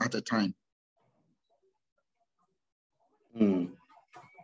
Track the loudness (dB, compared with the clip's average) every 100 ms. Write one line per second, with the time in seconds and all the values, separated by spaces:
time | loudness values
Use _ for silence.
0 | -2 -2 -2 0 0 -4 _ _ _ _
1 | _ _ _ _ _ _ _ _ _ _
2 | _ _ _ _ _ _ _ _ _ _
3 | _ _ _ 0 2 2 -2 -8 _ -20
4 | _ -20 -20 -20